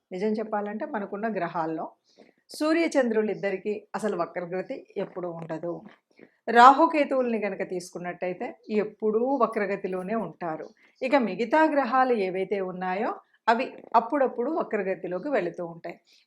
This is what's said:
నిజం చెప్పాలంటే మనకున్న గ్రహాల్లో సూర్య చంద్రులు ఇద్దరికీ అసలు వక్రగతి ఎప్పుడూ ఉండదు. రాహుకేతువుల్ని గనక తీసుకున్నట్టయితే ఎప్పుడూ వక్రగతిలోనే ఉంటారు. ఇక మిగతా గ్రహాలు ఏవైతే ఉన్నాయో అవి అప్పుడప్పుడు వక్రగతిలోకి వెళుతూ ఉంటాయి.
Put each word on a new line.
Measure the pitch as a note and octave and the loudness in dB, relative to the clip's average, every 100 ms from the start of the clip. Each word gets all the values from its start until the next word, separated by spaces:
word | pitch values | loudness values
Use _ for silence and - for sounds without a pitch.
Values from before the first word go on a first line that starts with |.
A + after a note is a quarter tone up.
| - | -12
నిజం | F#3 G#3+ | -4 -2
చెప్పాలంటే | G#3+ G#3+ G#3 G#3 G#3+ D4+ | -2 -2 -4 -4 -6 -6
మనకున్న | G#3+ G3+ G3+ A3+ | -6 -6 -6 -4
గ్రహాల్లో | F#3+ E3+ F3 D#3+ D#3+ G3+ - _ _ - _ _ | -4 -4 -2 -4 -4 -8 -12 _ _ -20 _ _
సూర్య | - D4+ D#4+ E4 D4 | -4 0 2 2 2
చంద్రులు | A#3+ A3 G#3+ | 2 2 0
ఇద్దరికీ | F3 G3 F#3+ G#3+ G#3 - | -2 -4 -4 -4 -6 -6
అసలు | G3 G#3 F#3 | -6 -4 -2
వక్రగతి | D#3+ F3+ F3 F#3 F3+ - - - | -4 -6 -6 -6 -6 -10 -10 -8
ఎప్పుడూ | F#3 - F3 | -8 -6 -8
ఉండదు. | E3 D#3+ D#3+ E3+ E3 - - _ _ - _ - | -8 -10 -8 -6 -8 -12 -20 _ _ -20 _ 2
రాహుకేతువుల్ని | A#3 B3 C#4 D#4+ D#4 C#4 C4+ B3 A3+ | 10 10 10 6 4 2 2 0 0
గనక | G3+ F#3+ F#3+ | -4 -4 -6
తీసుకున్నట్టయితే | F#3 - F3+ F3 F3 F3+ F3+ C4+ - - | -6 -8 -10 -10 -6 -6 -6 -8 -10 -4
ఎప్పుడూ | G#3+ G3+ - A3 G#3+ B3 C#4 | -2 -2 -2 0 0 2 2
వక్రగతిలోనే | A3 A3 G3 G3 G3 F#3 F#3 | 2 0 -4 -4 -4 -6 -4
ఉంటారు. | A3+ F3 D#3 F3 D#3 - _ _ - | -4 -6 -8 -8 -8 -10 _ _ -8
ఇక | C4 C#4 | 2 2
మిగతా | A3 F3+ A3+ D#4 | 2 -2 2 4
గ్రహాలు | D#4 C#4+ B3+ C4 C4 | 4 2 2 2 2
ఏవైతే | A#3+ F#3+ F3+ F#3 G3+ | 2 0 -2 -2 -2
ఉన్నాయో | F#3 F#3 F#3 F#3 B3 G4+ _ _ - | -4 -6 -4 -4 -4 -6 _ _ 0
అవి | A#3 - - - A#3 | 0 0 -8 0 2
అప్పుడప్పుడు | - D4+ B3+ - B3 | 2 2 0 0 -4
వక్రగతిలోకి | E4 - G#3+ F#3+ F3+ F3 F3+ C#4+ | -2 -2 -2 -2 -4 -4 -6 -2
వెళుతూ | C4 F3 E3+ E3+ | -2 -2 -6 -10
ఉంటాయి. | E3 E3+ F#3+ _ _ | -10 -14 -16 _ _